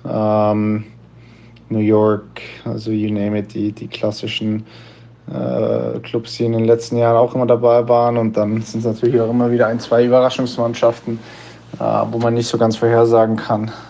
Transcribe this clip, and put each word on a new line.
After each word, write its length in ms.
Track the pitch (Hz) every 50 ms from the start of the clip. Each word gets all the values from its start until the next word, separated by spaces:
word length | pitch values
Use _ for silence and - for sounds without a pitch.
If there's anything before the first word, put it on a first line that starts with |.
| - 123
ähm, 760 | 117 110 107 107 107 107 104 104 107 107 104 107 107 107 107 - - - - - - - - - - - - - - - - -
New 80 | 110 110
York, 600 | 107 107 110 107 107 107 107 101 - - - - - - - - -
also 240 | 117 117 110 107 113
you 240 | 110 107 107 107 107
name 240 | 101 101 104 104 104
it, 160 | 101 - -
die, 180 | 110 104 107
die 160 | 104 - - 113
klassischen, 800 | - - - 107 107 - - 113 113 - 110 107 107 107 110 - - - - - - - - - - - _ -
äh, 720 | - 127 123 123 123 117 113 113 113 117 120 117 120 117
Clubs, 360 | 117 - - 120 113 - - -
die 80 | 120
in 80 | 113 113
den 120 | 113 113
letzten 320 | 113 117 113 - - 120 120
Jahren 180 | 117 117 117
auch 200 | 117 123 120 -
immer 100 | 131 127
dabei 420 | 120 123 117 123 120 117 120 120 117
waren. 300 | 120 120 120 120 120 117
Und 180 | 113 110 107
dann 260 | 110 104 104 110 113 110
sind's 240 | - - 113 113 117
natürlich 340 | 107 - 120 120 117 117
auch 80 | 113 110
immer 220 | 120 123 123 120
wieder 160 | 120 120 120 110
ein, 120 | 117 117
zwei 240 | - - 117 120 123
Überraschungsmannschaften, 1160 | 123 123 127 127 127 - - 127 117 - - 117 117 113 - - 117 117 - - 120 117 113 - - - - - - - - - - - -
äh, 40 | 120
wo 340 | 113 113 107 107 113 113 117
man 160 | 120 117 117
nicht 140 | 120 117 -
so 100 | - 117
ganz 200 | 117 110 110 -
vorhersagen 580 | 120 117 117 117 117 117 117 113 113 110 110
kann, 340 | 110 - - 117 107 107 113 - - - -